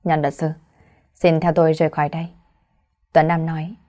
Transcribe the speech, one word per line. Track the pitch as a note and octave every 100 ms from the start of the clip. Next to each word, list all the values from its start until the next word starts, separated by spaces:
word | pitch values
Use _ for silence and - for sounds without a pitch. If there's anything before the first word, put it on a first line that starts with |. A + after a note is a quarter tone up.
Nhàn | F3+ D#3
luật | C#3+
sư, | C#3+ D#3+ D#3+ _ _ _ _ _
xin | _ F3 D#3+
theo | F3
tôi | D#3+ D#3+
rời | D#3+ D#3+
khỏi | D#3 D3
đây. | E3 E3+ - _ _ _ _ _ _ _
Tuấn | D#3 D#3
Nam | E3+ D#3+
nói | D#3+ E3 A3+